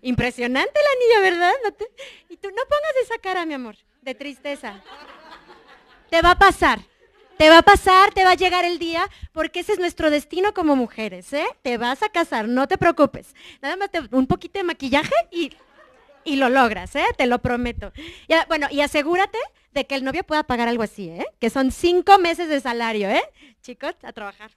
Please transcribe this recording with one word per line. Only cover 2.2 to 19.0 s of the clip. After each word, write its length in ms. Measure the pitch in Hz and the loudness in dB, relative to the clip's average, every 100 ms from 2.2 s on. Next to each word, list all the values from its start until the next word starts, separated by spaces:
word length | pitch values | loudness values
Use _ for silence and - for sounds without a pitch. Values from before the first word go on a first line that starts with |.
| _ | _
y 80 | 349 | -16
tú 100 | 403 | -12
no 120 | 392 | -8
pongas 320 | 523 587 622 523 | -4 -2 -2 -2
esa 140 | 466 453 | -2 -6
cara, 260 | 381 370 330 | -6 -4 -4
mi 80 | 285 | -8
amor, 200 | 247 208 _ _ | -10 -16 _ _
de 140 | 254 262 | -14 -12
tristeza. 680 | 277 262 294 285 247 196 - - 294 - 320 - _ 359 _ - _ _ _ | -12 -12 -12 -10 -12 -16 -20 -20 -20 -20 -20 -20 _ -20 _ -20 _ _ _
Te 120 | 330 | 2
va 100 | 339 | 4
a 80 | 359 | 6
pasar. 400 | 392 - 320 226 - _ _ _ _ _ | 6 4 0 0 -6 _ _ _ _ _
Te 120 | 311 | 8
va 80 | 330 | 8
a 40 | |
pasar, 500 | 330 403 - 370 403 | 10 6 6 6 6
te 100 | 415 | 4
va 80 | 370 | 4
a 40 | 359 | 4
llegar 280 | 370 359 | 2 0
el 160 | 349 349 | -2 -4
día, 260 | 339 330 392 - - | -6 -4 -6 -8 -16
porque 260 | - 320 - | -8 -6 -6
ese 140 | - | -4
es 60 | 415 | -2
nuestro 300 | 349 - 320 | -2 -2 0
destino 440 | 294 - 330 392 | 0 -2 -2 -2
como 240 | 415 330 277 | 0 0 0
mujeres, 560 | 240 - 220 185 180 | 0 -6 -10 -10 -8
¿eh? 120 | 277 370 571 | -6 -6 -6
Te 140 | - 240 | -6 -4
vas 240 | 240 269 | -4 -4
a 60 | 427 | -4
casar, 400 | 349 330 247 214 | -2 -2 -2 -2
no 180 | 247 269 | -2 0
te 80 | 370 | 0
preocupes. 580 | 359 - 285 - - _ - - | 0 2 0 0 -20 _ -20 -14
Nada 140 | 277 359 | -10 -6
más 160 | 392 | -6
te... 80 | 349 254 254 | -6 -4 -2
un 100 | 262 | 0
poquito 320 | 359 - 392 | -2 -6 -6
de 60 | |
maquillaje 500 | 359 339 269 269 311 587 659 | -6 -6 -2 -2 0 -2 -2
y... 200 | 339 302 - _ _ _ _ _ _ | -6 -8 -8 _ _ _ _ _ _
y... 140 | - 277 | -6 -2
lo 100 | 262 | 2
logras, 480 | 262 240 208 185 277 | 2 2 0 -8 -4
¿eh? 80 | 381 480 | -4 0
Te 80 | 254 | 0
lo 120 | 240 | 0
prometo. 520 | 247 240 240 - 202 - 320 349 - | -2 -4 -6 -8 -14 -18 -20 -20 0
Ya, 160 | 320 320 | 0 0
bueno, 200 | 320 285 | -4 -4
y 80 | 277 | -2
asegúrate 580 | 285 311 | -2 -2